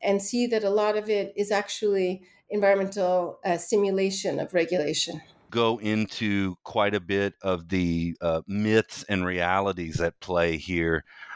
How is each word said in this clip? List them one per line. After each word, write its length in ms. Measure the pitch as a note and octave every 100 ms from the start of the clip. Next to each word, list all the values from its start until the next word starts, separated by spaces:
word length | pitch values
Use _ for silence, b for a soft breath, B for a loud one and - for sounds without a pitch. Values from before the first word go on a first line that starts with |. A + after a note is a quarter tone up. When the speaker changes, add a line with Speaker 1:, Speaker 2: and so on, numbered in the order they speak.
Speaker 1:
and 200 | G3+ G3
see 240 | - A#3+ A#3+
that 160 | A3
a 60 | G3+
lot 260 | G#3 G#3+ G#3
of 140 | G#3
it 240 | G3+ G3 -
is 160 | G3+
actually 680 | G#3 G3+ - G#3 G3 F#3 F#3+ b b -
environmental, 920 | G#3 G3+ G3 F#3+ G3 F3+ F3+ F3 -
uh, 140 | F#3+ E3+
simulation 800 | - G#3 G3+ F#3+ G3 G3 F3+ C#3
of 140 | E3+
regulation. 680 | F3 E3 F3+ D3 D#3 - D#3 - _ _
Speaker 2:
Go 280 | A#2 A2+ A2+
into 760 | G#2+ G#2+ G#2+ - G#2+ G2+ F#2+ F2+
quite 300 | - A2+ G#2
a 60 | G#2
bit 340 | F2 G2 G2+ -
of 280 | G2 F2+ E2
the, 460 | F#2+ F2 E2+ E2+ -
uh, 200 | E2+ E2 F2+
myths 560 | G2+ G#2+ A2 - - -
and 160 | G2 F2+
realities 720 | F2+ F2 F#2+ G2 F2+ E2 D#2
at 200 | E2+ -
play 380 | - F2 E2+ D#2+
here, 460 | F#2 F2 E2 D#2+ B B B